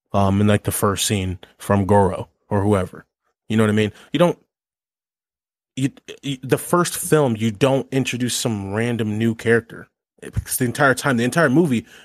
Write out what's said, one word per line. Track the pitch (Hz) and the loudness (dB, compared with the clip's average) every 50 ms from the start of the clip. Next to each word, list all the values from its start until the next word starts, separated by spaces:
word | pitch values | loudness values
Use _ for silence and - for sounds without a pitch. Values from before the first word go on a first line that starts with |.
| _ _ - | _ _ 0
um, | 101 98 98 98 101 | 2 2 4 4 4
in, | 104 | 4
like, | 104 104 101 - | 4 2 2 0
the | - | -4
first | - - - 104 98 - - | -4 -2 -2 -2 -2 -2 -2
scene | - 110 98 92 95 90 - - - _ | -2 -2 -2 -2 -4 -6 -8 -12 -20 _
from | _ - - 101 101 98 | _ -2 0 2 2 2
Goro | 90 101 101 98 90 - - - - _ _ _ _ | 4 4 4 4 2 0 -4 -10 -14 _ _ _ _
or | 107 101 | -2 -2
whoever. | 98 104 104 95 90 - - - - _ _ _ _ _ _ _ _ _ | 0 2 0 0 0 -4 -10 -20 -20 _ _ _ _ _ _ _ _ _
You | 110 | 0
know | 110 110 | 2 2
what | 107 | 2
I | 104 | 2
mean? | 107 107 101 - - - _ - | 0 0 -2 -4 -10 -14 _ 0
You | 139 | 2
don't, | 135 127 - - _ _ _ _ _ _ _ _ _ _ _ _ _ _ _ _ _ _ _ _ _ _ _ _ _ _ _ | 2 2 0 -4 _ _ _ _ _ _ _ _ _ _ _ _ _ _ _ _ _ _ _ _ _ _ _ _ _ _ _
you, | - 135 135 - - _ - - - | -4 -4 -4 -4 -8 _ -20 -20 -12
you, | - - 139 - - | -8 -10 -8 -8 -2
the | 123 151 | -2 -2
first | 143 - - - 175 175 - - | -2 0 0 0 0 0 -2 -4
film, | - - - 156 156 147 127 113 | -10 -2 0 2 2 2 2 0
you | 101 113 117 | 0 -2 -4
don't | 104 95 139 131 135 135 123 - | 0 0 0 0 0 0 -2 -2
introduce | - 135 127 - - 120 127 117 - | -4 -2 -2 -2 -4 -4 -4 -4 -4
some | - - 127 110 101 98 95 98 | -4 -4 -4 -4 -4 -6 -4 -4
random | 107 117 120 120 110 113 107 104 | -4 -2 -2 -2 -4 -4 -4 -2
new | 107 113 117 110 | 0 0 -2 -2
character. | - - 113 117 113 113 - - - - _ _ _ _ _ _ _ | -2 0 2 2 2 0 -4 -16 -20 -20 _ _ _ _ _ _ _
Because | - - - - - - - | -20 -8 -8 -8 -6 -6 -4
the | - 131 | -2 -2
entire | 120 120 - 143 139 123 | -2 0 2 2 2 2
time, | - - 143 127 | 2 0 -2 0
the | 113 117 | 0 0
entire | 123 - 170 165 139 | 0 2 2 2 4
movie, | 123 156 180 151 123 110 - - - - | 4 4 2 2 0 -2 -4 -6 -18 -20